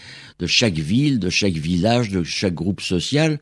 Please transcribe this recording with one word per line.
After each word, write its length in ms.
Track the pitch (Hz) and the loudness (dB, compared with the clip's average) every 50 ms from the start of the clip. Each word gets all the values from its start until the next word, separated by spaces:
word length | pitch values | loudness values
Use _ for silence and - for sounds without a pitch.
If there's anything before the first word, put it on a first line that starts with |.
| - - - - - - - - | -20 -20 -20 -20 -20 -18 -10 -6
de 80 | 87 82 | -4 -2
chaque 320 | - - 123 110 85 78 | 0 2 2 2 2 0
ville, 400 | 76 73 101 123 147 147 139 117 | 0 0 2 2 2 2 2 0
de 100 | 87 90 | 0 0
chaque 240 | 82 - 104 101 85 | 0 0 0 0 0
village, 560 | 80 73 82 90 85 87 110 120 120 120 104 | 0 -2 0 0 2 2 4 2 2 0 0
de 140 | 98 90 85 | 0 -2 -2
chaque 320 | 78 - - - 98 87 | -2 -4 -2 -2 -2 -2
groupe 260 | 76 82 98 98 - | -2 -2 -2 -2 -4
social. 580 | - - 92 87 80 - 139 143 160 156 151 147 | -2 -2 0 0 0 0 0 2 2 2 0 -2